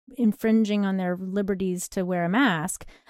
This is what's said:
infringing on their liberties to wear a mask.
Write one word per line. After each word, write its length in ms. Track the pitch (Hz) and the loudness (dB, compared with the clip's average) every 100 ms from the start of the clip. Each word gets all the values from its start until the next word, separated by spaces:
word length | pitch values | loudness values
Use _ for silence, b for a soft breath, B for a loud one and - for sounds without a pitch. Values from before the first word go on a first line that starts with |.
| - - | -16 0
infringing 680 | 220 - 226 220 208 208 196 | 2 2 2 4 4 0 0
on 100 | 190 | -2
their 220 | 180 180 | -2 -4
liberties 720 | 185 196 202 185 190 180 - | -4 -2 -2 -2 -2 -4 -6
to 160 | 196 180 | -4 -2
wear 180 | 180 | 0
a 60 | 170 | 2
mask. 560 | 214 269 160 170 - - b | 4 2 2 -4 -8 -14 b